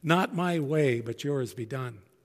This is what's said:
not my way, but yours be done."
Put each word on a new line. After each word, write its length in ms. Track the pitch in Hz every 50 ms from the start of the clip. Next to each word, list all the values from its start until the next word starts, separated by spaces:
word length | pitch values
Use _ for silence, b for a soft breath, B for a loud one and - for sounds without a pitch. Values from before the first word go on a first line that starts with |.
| -
not 320 | 147 165 180 185 - -
my 240 | 170 180 180 175 165
way, 420 | 147 135 156 156 147 135 120 117
but 220 | 117 117 117 - -
yours 320 | 143 147 139 127 107 -
be 100 | - 120
done." 360 | 107 135 131 127 120 113 101 - _ _ _ _